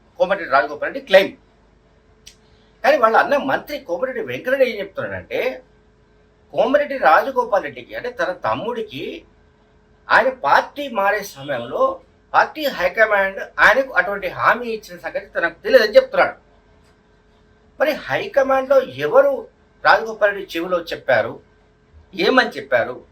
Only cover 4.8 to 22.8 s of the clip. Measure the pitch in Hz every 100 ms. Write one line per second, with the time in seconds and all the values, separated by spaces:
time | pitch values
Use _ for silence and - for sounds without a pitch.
4.8 | 190 - 107 95 87 135 240 262 - _
5.8 | _ _ _ _ _ _ _ 151 233 294
6.8 | 285 269 165 175 269 247 233 196 147 123
7.8 | 104 110 247 240 170 180 110 117 208 226
8.8 | 220 131 - - - _ _ _ _ _
9.8 | _ _ - 156 254 262 143 202 - -
10.8 | 285 220 196 202 - - 139 123 120 170
11.8 | 269 269 _ _ _ - - 311 285 -
12.8 | 269 226 220 202 196 196 - - 175 240
13.8 | 262 180 202 202 180 123 139 233 233 220
14.8 | - 175 165 180 196 202 170 - 202 254
15.8 | 208 262 262 180 156 - _ _ _ _
16.8 | _ _ _ _ _ _ _ _ _ -
17.8 | 294 269 - 147 - 277 262 269 262 269
18.8 | - 131 226 247 277 254 - _ _ _
19.8 | 147 196 226 220 208 202 - 165 180 175
20.8 | 170 147 - 117 110 143 _ _ _ _
21.8 | _ - _ 165 208 254 226 147 - 123